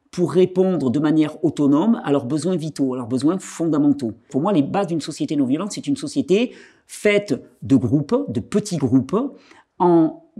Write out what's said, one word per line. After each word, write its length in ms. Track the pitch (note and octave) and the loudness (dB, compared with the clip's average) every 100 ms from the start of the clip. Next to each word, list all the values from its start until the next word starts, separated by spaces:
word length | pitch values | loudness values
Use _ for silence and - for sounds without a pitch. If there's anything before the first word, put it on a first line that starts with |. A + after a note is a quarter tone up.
| _ | _
pour 200 | - E3+ | -4 0
répondre 600 | F3 F#3 F#3 F#3+ F3 C3 | 2 2 2 0 0 0
de 80 | D3 | 0
manière 440 | D3+ D#3 D3+ - | 2 2 0 0
autonome 560 | D#3 - C#3+ C#3+ G#3 A3+ | -2 0 2 4 4 0
à 80 | D#3 | 0
leurs 140 | C#3+ A#2+ | -2 0
besoins 300 | D3+ E3 F3+ | -4 -2 -2
vitaux, 380 | C3+ - C3+ | -4 -4 -2
à 40 | B2+ | -2
leurs 100 | A2+ | -4
besoins 320 | B2+ C#3+ F#3 | -2 0 -2
fondamentaux. 760 | - - E3 C#3+ D3 C#3 A2+ - _ | -4 -6 -2 2 2 2 -2 -8 _
Pour 120 | C3 | -2
moi, 120 | F3+ | 0
les 80 | D3+ | 0
bases 260 | C#3 F#3+ G3 | 0 -2 -2
d'une 140 | E3 | -4
société 340 | D3 D3 D3 D3+ | -6 -6 -4 0
non 100 | B2+ | 0
violente, 260 | D3+ G3+ | -2 -4
c'est 160 | - - | -6 -4
une 80 | C#3 | -4
société 580 | D3+ C#3+ C3 G3 B3 - - _ _ | -4 -4 0 2 0 -4 -20 _ _
faite 580 | - G#3 G#3 G3+ C#3+ - _ | -2 2 2 0 -4 -6 _
de 120 | A2 C3 | 2 2
groupes, 500 | A2 C#3+ D3 B3 C#4+ | 4 0 0 -2 -2
de 120 | A#2 | -6
petits 380 | - G#3 G#3 E3+ | -4 -4 -2 -2
groupes, 400 | C3 C3 B2+ G3+ C#4+ - _ - _ - | 2 2 2 -2 -4 -8 _ -20 _ -2
en 440 | F3 E3+ D#3+ - - - | 4 4 4 0 -16 -20